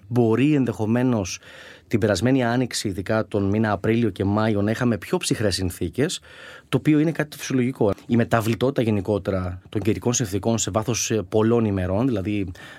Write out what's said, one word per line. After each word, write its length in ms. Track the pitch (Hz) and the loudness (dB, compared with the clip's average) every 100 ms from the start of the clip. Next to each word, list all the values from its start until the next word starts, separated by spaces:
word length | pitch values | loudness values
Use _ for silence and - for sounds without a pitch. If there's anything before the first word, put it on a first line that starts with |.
| 104 | -2
Μπορεί 460 | 120 117 113 143 | 2 4 4 4
ενδεχομένως 840 | 147 117 107 107 120 127 117 92 - - - - - - | 2 0 -2 0 2 2 0 -2 -8 -16 -20 -20 -20 -4
την 120 | 117 | 0
περασμένη 440 | 107 95 123 135 | 2 2 2 2
άνοιξη, 440 | 120 123 123 - 110 | 2 0 -2 -4 -6
ειδικά 400 | 95 95 110 107 | -6 -2 -2 0
τον 220 | 104 98 | 0 0
μήνα 220 | 104 110 | 2 0
Απρίλιο 380 | 98 107 117 113 | 0 0 2 0
και 140 | 92 | 0
Μάιο, 380 | 98 104 110 101 | 0 2 2 2
να 100 | 104 | 0
είχαμε 260 | 113 123 104 | 0 0 -2
πιο 200 | - 185 | -2 -4
ψυχρές 380 | - 135 107 87 | -2 0 0 0
συνθήκες, 640 | 92 - 90 - 156 - - - - - - | -4 -4 -6 -2 -2 -4 -14 -20 -20 -18 -4
το 80 | 127 | 0
οποίο 220 | 147 151 | 4 4
είναι 120 | 160 | 2
κάτι 260 | 147 147 - | 0 -6 -6
φυσιολογικό. 560 | - 135 123 135 107 95 - | -4 0 0 0 0 0 0
Η 80 | 117 | 0
μεταβλητότητα 640 | 113 117 110 110 123 139 | 2 2 0 0 0 0
γενικότερα 800 | 113 104 90 101 98 95 90 90 - | 0 0 0 -2 0 -2 -4 -8 -8
των 120 | 110 | -4
καιρικών 320 | 101 92 120 | -2 0 0
συνθήκων 440 | 120 110 98 113 113 | -2 -2 -2 0 -2
σε 140 | - | 0
βάθος, 400 | 101 110 110 - | -2 -2 -2 -2
ε, 100 | 110 92 | -2 0
πολλών 360 | 110 110 120 110 | 2 4 2 2
ημερών, 420 | 98 90 98 131 | 0 0 0 0
δηλαδή 440 | 107 95 104 92 90 - | -2 -2 -4 -6 -10 -18